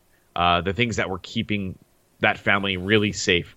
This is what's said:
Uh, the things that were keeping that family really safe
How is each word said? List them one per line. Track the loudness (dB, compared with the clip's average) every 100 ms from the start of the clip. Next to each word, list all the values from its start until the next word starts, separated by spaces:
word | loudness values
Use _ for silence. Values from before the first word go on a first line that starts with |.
| _ _ _ 0
Uh, | 2 2
the | 0
things | -2 -2 -2
that | -4
were | -6
keeping | -8 -6 -4 -4 -6 -12 _ _ _ -2
that | 0 0
family | 0 0 0 -4
really | 2 2 2
safe | -2 2 2 0